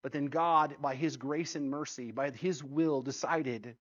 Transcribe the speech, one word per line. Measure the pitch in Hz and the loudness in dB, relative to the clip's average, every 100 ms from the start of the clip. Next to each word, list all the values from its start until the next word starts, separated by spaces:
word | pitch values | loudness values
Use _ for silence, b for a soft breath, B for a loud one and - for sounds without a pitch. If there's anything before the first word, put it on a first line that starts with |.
But | 139 | -4
then | 151 143 | -2 0
God, | 127 - 160 151 143 | 2 6 6 6 0
by | 139 131 | -4 0
His | 160 135 | -2 -2
grace | 131 151 165 156 | -4 -2 -2 -2
and | 143 | -2
mercy, | 139 147 - 120 | -4 -6 -8 -8
by | 113 139 | -2 -2
His | 120 185 151 | 0 -2 -2
will, | 139 143 160 139 | -2 2 2 2
decided | 127 131 - 165 135 117 113 117 | 0 -4 0 0 0 -2 -6 -16